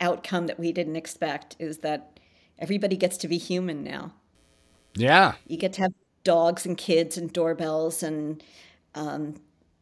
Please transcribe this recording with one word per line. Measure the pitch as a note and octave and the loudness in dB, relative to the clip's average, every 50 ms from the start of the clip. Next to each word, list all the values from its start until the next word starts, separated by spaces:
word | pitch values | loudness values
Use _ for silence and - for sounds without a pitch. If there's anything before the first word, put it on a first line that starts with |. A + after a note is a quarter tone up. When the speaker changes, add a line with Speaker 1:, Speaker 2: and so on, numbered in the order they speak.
Speaker 1:
outcome | F3+ F3 D#3 - - - G3 F3 E3+ | 0 0 0 0 -4 -4 -2 -2 -2
that | D#3+ - - | -2 -4 -2
we | E3+ E3+ E3 | -2 -2 -2
didn't | F3+ E3+ D3+ D#3 | -2 -2 -2 -4
expect, | D#3+ D#3+ - - - E3+ D#3 C#3+ D3 - - - | -6 -6 -8 -6 -4 -4 -4 -4 -6 -10 -16 -12
is | _ E3 D#3 D#3 | _ -8 -8 -8
that | - - D3+ D3+ D3 - - _ - _ _ _ _ _ _ _ - | -6 -4 -4 -4 -4 -6 -14 _ -20 _ _ _ _ _ _ _ -10
everybody | E3+ D#3+ G3+ G3+ G#3 F#3+ F#3+ | -4 -2 0 0 2 0 2
gets | F#3 F#3 F3+ F#3 | 2 2 0 0
to | - - | -2 -4
be | D#3 E3+ | -2 -2
human | E3+ - - F#3 F3+ F#3 F3 D#3 C#3+ C#3+ | -4 -2 -2 -2 -2 -2 -2 -4 -6 -8
now. | C#3+ C#3 C#3+ C#3+ D#3+ - _ _ _ _ _ _ _ _ _ _ _ _ _ _ _ _ | -8 -10 -10 -12 -12 -16 _ _ _ _ _ _ _ _ _ _ _ _ _ _ _ _
Speaker 2:
Yeah. | G2+ A#2 C3 D#3 F#3 G3 C#3+ - - _ | 0 4 8 8 8 8 6 4 -4 _
Speaker 1:
You | - E3 | -10 -6
get | E3 - F#3 F#3+ | -4 -4 -4 0
to | G3 F#3+ | 0 -2
have | F#3 F#3 _ _ _ _ _ _ | -2 -2 _ _ _ _ _ _
dogs | F#3+ E3+ E3+ E3 E3+ E3+ E3+ - | 4 4 6 4 4 2 0 -4
and | F3+ F3 | -6 -6
kids | - - - E3+ D#3+ E3 D#3+ - | -6 0 2 4 4 4 2 -4
and | F3+ E3+ D#3+ | -6 -6 -4
doorbells | - F3 E3 E3 E3 E3+ E3+ D#3 D#3 D#3+ D#3+ E3 E3 - F3+ | -2 0 0 0 0 -2 -2 -2 0 0 0 -2 -2 -2 -4
and, | D#3 D#3 D3+ D3+ D3+ D#3 D3+ - - - - - - _ _ _ _ - | -4 -4 -4 -4 -6 -8 -10 -12 -20 -20 -20 -20 -20 _ _ _ _ -10
um, | D3+ D3+ D3 C#3+ D3 D3+ D3 D3 - _ _ _ _ _ _ _ _ | -8 -6 -6 -4 -6 -6 -8 -10 -14 _ _ _ _ _ _ _ _